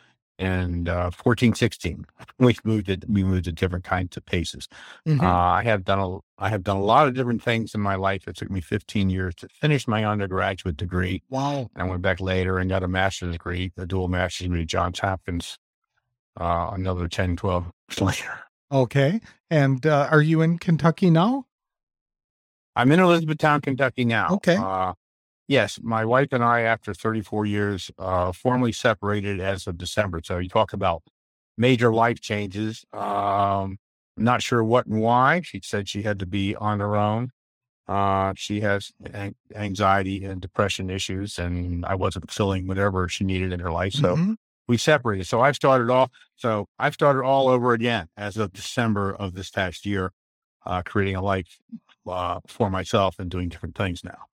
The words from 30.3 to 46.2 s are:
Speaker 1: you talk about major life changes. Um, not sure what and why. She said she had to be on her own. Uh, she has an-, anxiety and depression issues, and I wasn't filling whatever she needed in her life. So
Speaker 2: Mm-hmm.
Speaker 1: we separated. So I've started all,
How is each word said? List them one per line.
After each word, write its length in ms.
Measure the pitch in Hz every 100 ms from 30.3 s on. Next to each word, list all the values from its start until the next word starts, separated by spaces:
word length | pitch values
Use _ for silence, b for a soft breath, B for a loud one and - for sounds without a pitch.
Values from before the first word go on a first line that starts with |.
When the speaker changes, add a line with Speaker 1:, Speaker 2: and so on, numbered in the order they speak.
| 90
Speaker 1:
you 100 | 90
talk 240 | 110 101
about 300 | 101 92 82 _ _ _ _ _ -
major 340 | 127 120 120
life 300 | 113 117 113
changes. 640 | - 104 101 98 110 113 -
Um, 880 | 104 101 101 101 101 101 98 95 95 _ _ _ -
not 260 | 117 120
sure 220 | - 120
what 220 | 110 123 -
and 160 | 107
why. 400 | 113 120 135 175
She 160 | - 98
said 280 | - 104 95
she 140 | 101
had 160 | 107 98
to 60 | 90
be 300 | 101 98 -
on 240 | 107 104
her 160 | 104 104
own. 360 | 104 110 123 - _ _ _ _ -
Uh, 480 | 98 98 98 98 95
she 240 | - 104
has 300 | 104 101 - - -
an-, 220 | 104 101 - -
anxiety 720 | 107 104 92 95 98 95 98
and 160 | 98 92
depression 500 | 90 - 98 - 92
issues, 480 | 95 - 95 101 -
and 460 | 87 87 87 87 85
I 100 | 95
wasn't 360 | 95 90 -
filling 340 | - 98 95 92
whatever 440 | 95 101 95 87
she 160 | - 95
needed 260 | 92 92
in 80 | 87
her 120 | 87
life. 220 | 85 98
So 220 | 143 - 160
Speaker 2:
Mm-hmm. 180 | 190 226 _ _ -
Speaker 1:
we 80 | 117
separated. 480 | - 147 117 98 87
So 160 | 117
I've 140 | 139 131
started 340 | 139 131 117
all, 220 | 127 131 b